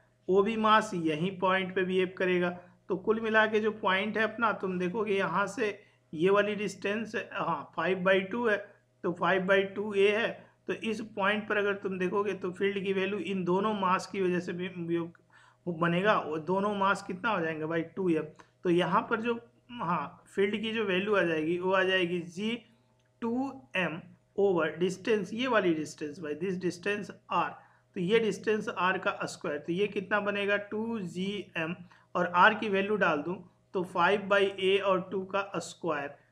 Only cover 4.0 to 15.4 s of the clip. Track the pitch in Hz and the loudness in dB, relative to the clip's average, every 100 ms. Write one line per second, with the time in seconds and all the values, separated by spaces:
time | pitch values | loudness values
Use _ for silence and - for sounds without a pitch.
4 | 214 208 214 220 226 190 196 180 180 220 | 0 0 -2 0 -2 0 -2 -2 -2 -2
5 | 214 196 180 175 196 269 214 196 - _ | 0 0 0 0 -2 -2 -4 -4 -12 _
6 | _ 151 180 202 208 208 202 - 202 214 | _ 0 4 4 4 0 -4 -4 -4 -4
7 | 214 233 - 196 165 151 - - 165 190 | -4 -6 -6 -4 -2 -4 -6 -4 -2 2
8 | 185 190 190 240 233 202 - - _ _ | 4 4 2 -2 0 0 -2 -18 _ _
9 | 190 175 175 190 185 196 196 202 214 196 | -4 0 2 2 4 4 2 -2 -2 4
10 | 202 208 208 - - _ - 165 214 214 | 4 4 0 -4 -16 _ -6 -4 -4 -4
11 | 226 - 196 214 208 208 202 196 196 185 | -6 0 0 0 0 0 0 0 -4 -2
12 | 180 208 208 185 185 180 202 196 196 190 | 0 0 -2 -4 -6 -2 -2 0 -2 0
13 | 190 202 170 190 170 185 220 208 185 180 | 0 -2 -4 -2 0 2 2 0 2 0
14 | - 196 185 180 180 175 185 175 170 170 | 0 -2 0 0 -2 -6 -6 -6 -2 -2
15 | 170 - _ - | -2 -10 _ -20